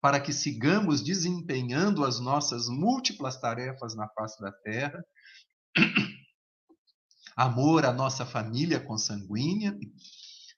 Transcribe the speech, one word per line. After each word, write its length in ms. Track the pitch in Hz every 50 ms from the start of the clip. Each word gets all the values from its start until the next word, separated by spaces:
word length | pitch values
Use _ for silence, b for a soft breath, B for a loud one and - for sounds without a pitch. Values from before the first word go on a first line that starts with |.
para 200 | - 143 139 139
que 120 | 135 - 147
sigamos 680 | - - 147 123 113 113 147 185 214 208 175 147 135 107
desempenhando 1000 | 139 190 196 160 180 180 175 - 170 143 131 127 120 123 143 185 208 202 156 147
as 160 | 131 123 113
nossas 480 | 123 123 139 147 143 - 131 120 120 120
múltiplas 720 | 123 135 170 226 254 262 254 - - - 143 131 123 -
tarefas 560 | - 117 113 117 127 131 131 - 127 113 110
na 120 | 110 107 107
face 300 | _ - 110 110 - -
da 120 | 104 98 101
terra, 520 | - _ 107 107 117 139 147 147 175 170 _ _ B B B B B B B _ _ _ _ _
<clears throat> 1600 | - - - - - - - - - - _ _ _ _ _ _ _ _ _ - _ _ _ _ _ _ _ _ _ _ - -
amor 480 | - 127 127 120 120 131 151 160 160 147
à 80 | 127 123
nossa 320 | 127 135 131 - - 127
família 540 | - - 120 107 110 113 127 156 175 156 127
consanguínea 1000 | - - 113 107 - - 107 101 98 92 101 110 135 160 190 214 214 202 202 202 - - - B B B B B B B B B B B B